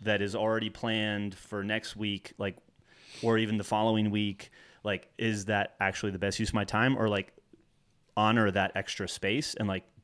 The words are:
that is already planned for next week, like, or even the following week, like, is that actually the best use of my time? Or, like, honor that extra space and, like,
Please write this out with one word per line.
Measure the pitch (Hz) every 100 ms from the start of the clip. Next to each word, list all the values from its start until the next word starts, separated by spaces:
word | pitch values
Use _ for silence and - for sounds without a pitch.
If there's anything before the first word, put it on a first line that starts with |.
that | 107 104
is | 101 101
already | 110 113 110
planned | - 117 110 107 104 104 95
for | - 104
next | 101 110 - 104
week, | 104 98 - -
like, | 98 - _ _ _ - - -
or | 117 110
even | 110 107
the |
following | 101 107 110 110 107
week, | 104 104 98 - - - -
like, | 107 92 - -
is | 113 107 98
that | 101 - -
actually | 98 - 104
the | 92
best | 98 -
use | 110
of | 107
my |
time? | 101 107 127 120
Or, | 110
like, | 98 - - _ - _ _ _ _ _ 107
honor | 107 117 104
that | 95 95 98
extra | - - 92
space | - 98 127 - -
and, | 101
like, | 95 - -